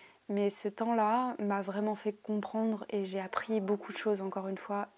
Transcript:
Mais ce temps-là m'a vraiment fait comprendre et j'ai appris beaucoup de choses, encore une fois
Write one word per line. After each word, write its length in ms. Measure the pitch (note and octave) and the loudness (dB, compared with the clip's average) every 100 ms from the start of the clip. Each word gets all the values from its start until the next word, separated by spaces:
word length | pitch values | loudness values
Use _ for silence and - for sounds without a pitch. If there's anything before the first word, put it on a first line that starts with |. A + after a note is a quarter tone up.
| - - - | -20 -20 -2
Mais 220 | G3+ G3+ | 2 2
ce 180 | G3+ G#3 | 0 -6
temps-là 680 | G3+ A3+ A#3 G#3+ A#3 B3+ - | -2 0 4 4 4 2 0
m'a 240 | G#3 G3+ | 0 0
vraiment 320 | F#3+ G3 G#3+ | 0 0 0
fait 180 | G#3 G#3+ | 0 -2
comprendre 720 | G#3 - G#3+ G3+ A3 A3+ G#3+ G3+ | -4 -2 -2 0 0 0 0 -2
et 140 | G#3 | -2
j'ai 160 | F#3+ F#3+ | -2 -2
appris 400 | F#3 - - A3 | -2 -4 0 0
beaucoup 320 | G3 G#3 - | 2 0 0
de 40 | G3+ | -4
choses, 240 | A3 G#3 | 0 0
encore 280 | F#3+ F#3+ F#3+ | 0 -4 -4
une 100 | G3 | -6
fois 300 | - G3+ G#3 | -4 -4 -4